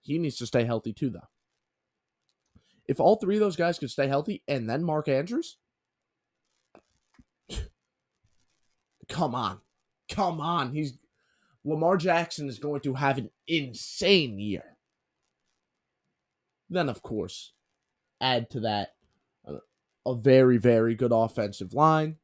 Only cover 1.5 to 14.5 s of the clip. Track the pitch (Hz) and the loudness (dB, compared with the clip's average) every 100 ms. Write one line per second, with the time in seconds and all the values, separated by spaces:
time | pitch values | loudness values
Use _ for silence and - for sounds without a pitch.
1.5 | _ _ _ _ _ _ _ _ _ _ | _ _ _ _ _ _ _ _ _ _
2.5 | _ _ _ - 139 151 220 190 208 208 | _ _ _ -6 2 4 4 2 2 0
3.5 | 160 170 170 135 - 139 139 151 202 - | 0 -2 -2 -6 -2 0 0 -2 -8 -4
4.5 | 139 113 127 170 151 151 135 170 254 - | -4 -2 -2 -2 -2 0 -2 -2 -6 -6
5.5 | - _ _ _ _ _ _ _ _ _ | -16 _ _ _ _ _ _ _ _ _
6.5 | _ _ - _ _ _ _ _ _ _ | _ _ -20 _ _ _ _ _ _ _
7.5 | - - _ _ _ _ _ _ _ _ | -10 -10 _ _ _ _ _ _ _ _
8.5 | _ _ _ _ _ - 156 156 113 104 | _ _ _ _ _ -12 -4 -2 -2 -4
9.5 | 95 _ _ _ _ - - 185 160 156 | -6 _ _ _ _ -10 -2 -2 -2 -4
10.5 | 170 127 151 147 123 _ _ _ _ _ | -2 -4 -4 -6 -10 _ _ _ _ _
11.5 | _ 143 151 165 190 180 170 170 - 143 | _ -6 0 2 2 2 0 0 -6 -10
12.5 | 110 147 143 143 131 139 131 110 _ - | -8 -6 -4 -4 0 0 0 -6 _ -4
13.5 | 165 135 113 - - 190 196 131 98 104 | -4 -2 -10 -12 -2 4 4 2 -4 -6